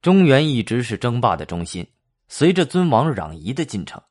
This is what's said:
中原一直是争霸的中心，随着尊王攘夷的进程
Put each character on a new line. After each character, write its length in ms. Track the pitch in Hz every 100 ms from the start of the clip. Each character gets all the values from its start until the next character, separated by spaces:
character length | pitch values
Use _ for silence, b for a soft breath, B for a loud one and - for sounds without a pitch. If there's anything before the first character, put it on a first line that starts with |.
中 240 | - 196 175
原 240 | 135 156
一 140 | 127
直 180 | 101 117
是 160 | 117 104
争 240 | 123 120
霸 140 | 120 87
的 100 | -
中 180 | 87
心， 240 | 85 90 - _ _ _ _
随 240 | - 156
着 140 | 185 147
尊 240 | 180 180
王 240 | 117 156
攘 180 | 107 78
夷 200 | 80 80
的 100 | 135
进 220 | 160 104 78
程 160 | - _